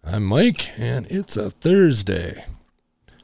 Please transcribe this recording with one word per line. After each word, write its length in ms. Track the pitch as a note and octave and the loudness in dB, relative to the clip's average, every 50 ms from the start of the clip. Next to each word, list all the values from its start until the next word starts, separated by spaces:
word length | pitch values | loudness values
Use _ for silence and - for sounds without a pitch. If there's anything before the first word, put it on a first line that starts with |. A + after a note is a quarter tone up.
I'm 220 | _ D#2+ F2+ G#2+ G#2 | _ -4 -4 -2 0
Mike, 520 | F#2+ G2+ C#3+ G#3 B3 - - - - - | 0 2 4 4 2 2 0 -6 -10 -6
and 300 | - A#2 A#2+ B2 C3 G#2 - | -6 -6 -4 -4 -4 -6 -6
it's 280 | - F#3+ G3+ - - | -6 -6 -6 -6 -6
a 160 | G#2+ G#2 G2+ | -6 -6 -6
Thursday. 920 | - _ - D#3+ F#3 G3+ F#3+ E3 C3+ A2 G2 F#2+ F#2 F2+ E2+ E2+ E2+ - - - - - _ _ _ _ _ _ _ _ _ _ _ _ | -8 _ 2 4 6 6 6 6 4 2 -2 -4 -4 -4 -4 -8 -10 -12 -14 -16 -18 -18 _ _ _ _ _ _ _ _ _ _ _ _